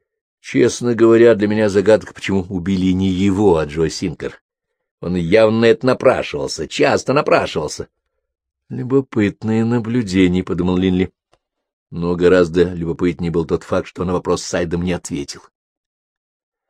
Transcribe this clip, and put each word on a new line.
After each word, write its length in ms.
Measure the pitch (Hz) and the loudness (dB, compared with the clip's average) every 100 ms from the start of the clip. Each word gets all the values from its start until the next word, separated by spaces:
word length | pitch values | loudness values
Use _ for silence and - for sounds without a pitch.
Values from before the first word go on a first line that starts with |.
| _ _ _ _ | _ _ _ _
Честно 560 | - 139 120 - 120 113 | -4 0 0 0 -4 2
говоря, 400 | 113 113 117 98 | 4 6 6 4
для 120 | 104 | 0
меня 220 | 107 107 | 0 0
загадка, 440 | 101 95 104 - | 2 4 2 0
почему 280 | - - 95 | -12 -4 -4
убили 500 | 92 92 87 92 92 | -4 -6 -2 0 0
не 180 | 92 95 | 2 0
его, 480 | 90 101 95 101 80 | 0 0 4 4 4
а 80 | 78 | 0
Джо 240 | 78 80 | -2 -4
Синклер. 520 | - 90 71 - - _ _ _ _ _ - | -4 -8 -8 -12 -14 _ _ _ _ _ -12
Он 140 | 87 92 | -6 -4
явно 500 | 82 110 110 113 117 | 0 2 4 4 2
это 200 | 113 127 | 2 0
напрашивался, 840 | - 127 78 - 71 69 - 73 | 2 0 0 -4 -8 -8 -8 -8
часто 460 | - 135 101 - | -2 0 0 0
напрашивался». 760 | 139 156 160 92 90 73 - - _ _ _ _ _ _ _ - | -2 0 0 0 -6 -8 -10 -14 _ _ _ _ _ _ _ -14
«Любопытные 920 | 127 123 139 135 113 101 - 110 110 | -10 0 0 0 0 0 -2 -4 0
наблюдения», — 800 | 113 120 110 123 101 95 90 90 | 0 -2 -2 -4 -2 2 2 2
подумал 340 | 90 85 90 90 | -2 -2 0 0
Линли. 340 | 92 92 - _ _ _ _ _ _ _ _ | 0 0 -2 _ _ _ _ _ _ _ _
Но 240 | 85 87 87 | -8 -4 2
гораздо 480 | 87 92 82 87 | 4 4 4 2
любопытнее 680 | 90 87 82 78 90 78 85 | 0 -2 -6 -2 -4 -2 -4
был 140 | 85 78 | -4 -2
тот 180 | 85 | -6
факт, 240 | - 92 - | -4 -6 -6
что 180 | - 87 | -8 -4
на 80 | |
вопрос 280 | 90 92 87 | -4 -2 -4
Сайдом 400 | - 87 87 85 | -4 -4 -4 -4
не 100 | 90 | -4
ответил. 520 | 87 - 78 71 - _ _ _ _ _ _ _ _ _ _ _ _ | -6 -8 -10 -10 -16 _ _ _ _ _ _ _ _ _ _ _ _